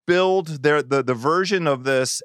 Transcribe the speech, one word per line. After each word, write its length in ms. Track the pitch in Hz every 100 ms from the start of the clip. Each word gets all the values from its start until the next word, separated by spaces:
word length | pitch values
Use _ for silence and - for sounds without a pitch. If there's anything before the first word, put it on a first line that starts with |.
| -
build 560 | 180 185 190 160 147
their, 200 | 147 147
the, 200 | 127 139
the 120 | 123
version 520 | 120 139 175 185 196 160
of 180 | 135
this 380 | 131 131 127 -